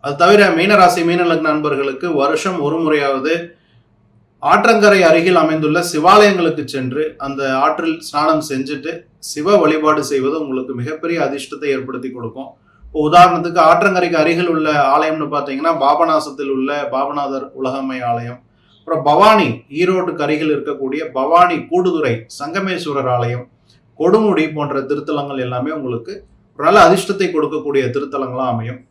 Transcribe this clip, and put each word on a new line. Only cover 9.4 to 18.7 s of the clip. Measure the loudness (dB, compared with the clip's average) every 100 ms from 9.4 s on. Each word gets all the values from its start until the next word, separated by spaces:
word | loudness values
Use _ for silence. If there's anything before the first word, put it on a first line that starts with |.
| 2 4
வழிபாடு | 4 2 0 0
செய்வது | -2 -2 -2 -4
உங்களுக்கு | -4 -6 -6 -8
மிகப்பெரிய | -8 -8 -6 -4
அதிர்ஷ்டத்தை | -4 -6 -10 -8 -4
ஏற்படுத்தி | -4 -6 -10 -10
கொடுக்கும். | -10 -12 -12 -18 -20 _ _ -10
இப்போ | -2 4
உதாரணத்துக்கு | 8 8 6 -2 2
ஆற்றங்கரைக்கு | 4 4 4 2 0
அருகில் | 0 0 0 0
உள்ள | 0 0
ஆலயம்னு | 0 2 2 0 -2 -4
பாத்தீங்கன்னா | -4 -4 -4 -2 0
பாபநாசத்தில் | 2 2 2 0 -2 -8 -6
உள்ள | -4 -4 -4 -4
பாபநாதர் | -4 -4 -4 -6 -8 -10
உலகம்மை | -8 -6 -6 -8 -6
ஆலயம், | -4 -4 -6 -14 _ _ _